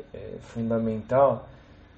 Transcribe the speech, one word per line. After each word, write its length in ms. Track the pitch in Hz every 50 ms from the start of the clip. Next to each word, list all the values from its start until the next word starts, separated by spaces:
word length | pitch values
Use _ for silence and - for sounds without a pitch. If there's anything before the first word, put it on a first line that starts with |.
| - - -
é 240 | - 98 101 90 85
fundamental, 1040 | - - - 117 113 113 113 113 113 113 110 110 107 - 123 131 139 131 - 135 - - - - - - - - - - -